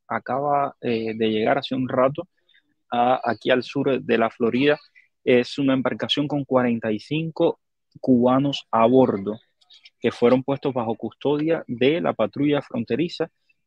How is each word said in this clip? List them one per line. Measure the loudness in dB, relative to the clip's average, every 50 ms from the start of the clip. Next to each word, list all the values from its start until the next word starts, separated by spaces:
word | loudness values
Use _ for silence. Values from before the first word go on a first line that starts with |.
| _
Acaba, | -8 -8 -6 -6 -4 -4 -4 -2 0 0 0 0 -2 -6 _
eh, | -4 -4 -2 -2 -2 -4 -4
de | -2 -2 0
llegar | 0 0 0 0 0 0
hace | -2 -4 -6
un | -6 -4 -2
rato | 0 0 0 0 0 -4 -10 -14 _ _ _ _ _ _ _ _ _ _ _ _
a, | -2 0 2 2 2 0 0
aquí | -2 -4 -2 0 0
al | 0 0 0
sur | -2 -4 -2 0 0 0 -2
de | 0 0 0 2
la | 2 0
Florida. | -2 -2 -2 0 0 2 2 2 2 0 -4 _ _ -20 _ _ _ _ _
Es | 2 4 4 2 0 -2 -2
una | 0 0 0
embarcación | 0 0 -2 -4 -4 -4 -4 -2 -2 -2 -2
con | -2 -4 -2
cuarenta | 0 0 2 2 2 0 -2 -2 -4
y | -4 -4
cinco | -6 -6 -6 -4 -4 -4 -2 0 0 0 0 -4 _ _ _ _ _ _ _ -6
cubanos | 0 2 4 4 4 4 4 2 2 0 -2 -6 -6 _
a | 2 2 4
bordo | 6 6 6 6 4 2 -2 -4 -6 -8 -8 -12 _ _ _ _ _ -20 _ -20 -20 _ _
que | -4 -4
fueron | 0 2 4 4 4 4 2
puestos | -2 -4 -4 -4 -4 -4
bajo | -4 -4 -4 -6
custodia | -6 -8 -10 -10 _ -4 -2 -2 0 0 -2 -2 -2 -4 -8
de | -4 0 2 2 2 2
la | 0 -2
patrulla | -2 0 -2 -2 -2 -2 -2 0 0 -2
fronteriza, | -2 -4 -6 -8 -4 -4 -4 -2 -4 -4 -4 -6 -8 -8 _ _ _ _ _ _ _